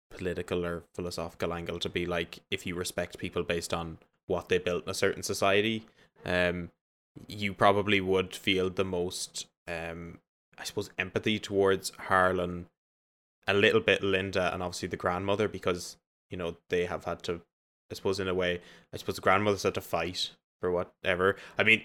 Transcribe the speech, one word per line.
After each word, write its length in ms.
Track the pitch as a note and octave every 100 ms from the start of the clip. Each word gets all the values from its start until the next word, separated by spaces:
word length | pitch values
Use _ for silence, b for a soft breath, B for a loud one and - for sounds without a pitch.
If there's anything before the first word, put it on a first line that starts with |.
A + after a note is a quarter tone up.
| _
political 540 | - F2+ E2+ F2+ F2+ E2+
or 160 | E2+ -
philosophical 600 | - F2 F2 E2+ - F2
angle 240 | E2+ E2+ F2
to 100 | D#2+
be 180 | F2 F2
like, 340 | F2 E2+ - -
if 160 | F#2+ G2
you 80 |
respect 440 | E2+ F2 - F2 -
people 240 | F2+ F2+
based 280 | E2+ E2+ -
on 260 | E2+ E2 D#2+ _ _ -
what 220 | F2 -
they 100 | F2+
built 260 | F2+ F2
in 60 | -
a 40 |
certain 280 | F#2+ G2 -
society, 640 | - G2 G2 G2+ G#2+ A2 - b b b
um, 460 | F#2 F2+ F2 F2 E2+ _ _ _ _ - -
you 240 | G#2 G#2
probably 460 | F#2+ G#2 G2+ G2+ G2+
would 340 | F#2 F#2+ F#2
feel 360 | - - F#2 F#2
the 140 | F2+
most, 640 | F#2+ F2+ F2+ - - - - _ -
um, 500 | E2 E2+ E2+ E2+ - _ _ _ -
I 60 |
suppose, 260 | - - G2+ -
empathy 400 | F#2 G#2+ A2+ G#2+
towards 520 | - G2 G2 F#2+ - -
Harlan, 680 | - F#2+ F#2 F#2 F2 F2 F2 _ _ _ _ _ _ _ -
a 80 |
little 260 | G2+ G#2+ A2
bit 220 | G#2 F#2+
Linda, 500 | G2 F#2+ F#2+ F#2 F2
and 100 | F2
obviously 260 | F2+ F2 F#2
the 80 | E2+
grandmother, 500 | F#2 F2+ G2 G2+ G2+
because, 480 | F#2 F#2+ F2+ - - _ _ _
you 60 | F2+
know, 200 | E2+ E2+ -
they 160 | F2+ F2+
have 180 | D#2+
had 180 | - E2+
to, 180 | - F2 - _ _ _ -
I 40 |
suppose, 240 | - G2+ G2
in 100 | F#2+
a 60 |
way, 260 | F2+ F2+ F2 - b b
I 40 | -
suppose 200 | - F#2+
the 40 |
grandmother's 440 | G2 F#2+ G#2 G2
had 100 | G2
to 60 | G2
fight 500 | - E2+ E2 F#2+ - - _ _
for 100 | F2+
whatever. 680 | F2 F#2 _ - F2+ F#2+ G2 B B
I 60 |
mean, 180 | G#2 A2